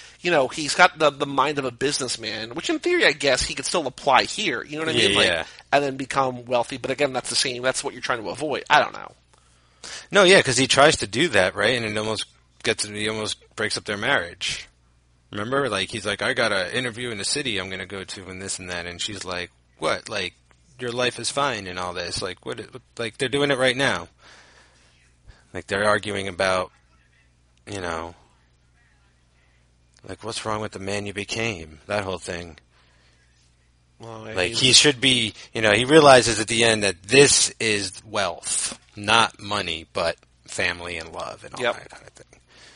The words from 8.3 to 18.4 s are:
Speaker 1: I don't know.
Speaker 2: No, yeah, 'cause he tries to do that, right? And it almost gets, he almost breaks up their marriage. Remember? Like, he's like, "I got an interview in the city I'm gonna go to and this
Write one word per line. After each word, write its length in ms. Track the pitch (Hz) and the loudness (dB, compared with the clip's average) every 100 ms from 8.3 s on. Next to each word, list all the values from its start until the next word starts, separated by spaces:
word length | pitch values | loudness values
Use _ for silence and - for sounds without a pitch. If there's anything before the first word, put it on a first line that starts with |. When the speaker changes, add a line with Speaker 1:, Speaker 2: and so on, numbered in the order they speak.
| 120 151 117 - | -6 -4 -4 4
Speaker 1:
I 100 | 143 | 4
don't 140 | 110 | 4
know. 180 | 71 50 - _ _ _ _ _ _ - - - | -4 -16 -20 _ _ _ _ _ _ -18 -16 0
Speaker 2:
No, 120 | 190 | 6
yeah, 180 | 180 190 | 8 8
'cause 160 | 135 120 | 6 2
he 100 | 131 | 4
tries 280 | 135 147 - | 6 6 6
to 100 | 101 | 0
do 200 | 110 170 | 0 2
that, 260 | 104 92 98 | 4 2 2
right? 200 | 104 127 | 0 0
And 100 | 110 | -2
it 120 | 107 | -4
almost 280 | 107 107 - _ _ _ | -4 -4 -8 _ _ _
gets, 220 | 120 110 104 | -2 -2 -4
he 240 | 104 107 | -4 -4
almost 280 | 110 104 - _ - | -4 -6 -8 _ -6
breaks 180 | 107 - | -6 -6
up 60 | - | -6
their 120 | 101 | -4
marriage. 680 | 117 131 87 - - - - _ _ _ _ _ - | -2 -2 -2 -8 -8 -8 -12 _ _ _ _ _ -14
Remember? 360 | 104 110 139 135 | -8 -4 -2 0
Like, 220 | 98 95 | -2 -4
he's 160 | 113 101 | -6 -6
like, 160 | 101 | -4
"I 120 | 107 | -2
got 180 | 131 113 | 0 0
an 180 | 98 87 | 0 -2
interview 360 | 113 123 107 123 | -4 -6 -6 -10
in 80 | 104 | -6
the 80 | 95 | -4
city 320 | 143 135 98 | -4 -4 -4
I'm 100 | 95 | -6
gonna 160 | 95 92 | -8 -10
go 160 | 98 | -12
to 260 | 95 101 90 | -12 -14 -14
and 100 | |
this 200 | 92 | -12